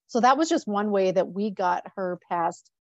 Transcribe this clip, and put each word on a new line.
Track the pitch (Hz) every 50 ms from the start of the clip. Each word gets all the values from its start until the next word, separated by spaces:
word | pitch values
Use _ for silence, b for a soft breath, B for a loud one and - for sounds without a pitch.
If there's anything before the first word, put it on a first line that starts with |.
| _
so | _ - 240
that | 214 247 262
was | 277 330 320
just | 330 285 -
one | 208 202 202 208 214
way | 202 196 190 185
that | 175 185 175 -
we | 175 196 208 220
got | 190 - 190 180 180 180 - 170 -
her | - 190 180 180 175 _
past | - 180 175 165 170 170 - _ _ _ _